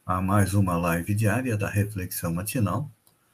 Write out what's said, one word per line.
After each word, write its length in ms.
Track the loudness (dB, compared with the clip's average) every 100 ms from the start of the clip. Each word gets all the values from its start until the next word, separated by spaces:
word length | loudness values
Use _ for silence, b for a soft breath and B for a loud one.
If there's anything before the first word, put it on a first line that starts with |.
| -4
a 160 | -2
mais 320 | 2 4 4
uma 240 | 4 2 2
live 380 | 2 0 0 0
diária 420 | 2 0 0 -2
da 100 | -2
Reflexão 640 | 0 -2 -4 -8 -6 -4
Matinal, 600 | -4 -4 -2 0 -2 -6 -12 _ b b